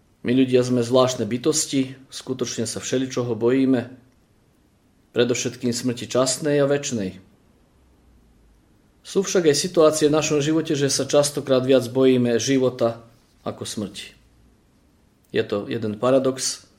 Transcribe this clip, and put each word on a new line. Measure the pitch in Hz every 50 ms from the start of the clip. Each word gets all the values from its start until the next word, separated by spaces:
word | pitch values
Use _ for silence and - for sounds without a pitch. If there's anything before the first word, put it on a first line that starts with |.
| _ _ _ _
My | - 113 123 131
ľudia | 135 123 123 127
sme | 123 123 123 123 117
zvláštne | 113 127 131 127 - - - 113
bytosti, | 104 117 123 - 160 147 147 - - - 135 131 131 - - -
skutočne | - - - - - 127 127 123 117 - -
sa | 117 110 - -
všeličoho | - - - 131 131 127 127 135 123 120 117
bojíme, | 107 113 120 131 135 135 131 131 120 113 - - - - _ _ _ _ _ _ _ _ _ _ _ _ _ _ _ _ _ _ _ _ _
predovšetkým | - - 120 120 123 - - 127 113 - - 123 117
smrti | 117 - 127 117 - 110
časnej | 101 - 123 131 131 - - 160 147 143 143
a | 143 139
večnej. | 143 143 143 - 127 113 98 92 90 - - _ _ _ _ _ _ _ _ _ _ _ _ _ _ _ _ _ _ _ _ _ _ _ _ _ _ _ _ _ _ _ _ _ _ _
Sú | _ - - 202 196
však | 190 - 196 170 156
aj | 143 143
situácie | - 180 - 170 156 156 156 - 156
v | 147 147
našom | 156 147 - 156 151
živote, | 139 151 156 165 156 - 156 139
že | 143 135 -
sa | - 135 120
častokrát | - 147 147 143 - 147 123 - 135 127 123
viac | 131 135 131 120 117
bojíme | 117 131 131 131 131 123 123 120 120 113
života | - 139 139 135 131 127 127 127 120 117 117 - - - _ _ _ _ _ _
ako | _ 104 107 - 107
smrti. | - - 113 107 90 - - - - - _ _ _ _ _ _ _ _ _ _ _ _ _ _ _ _ _ _ _ _ _ _ _ -
Je | 104
to | 113 - - 101 101
jeden | - 127 117 110 107 104 104
paradox. | 120 123 131 135 131 131 127 131 - - - - - _ _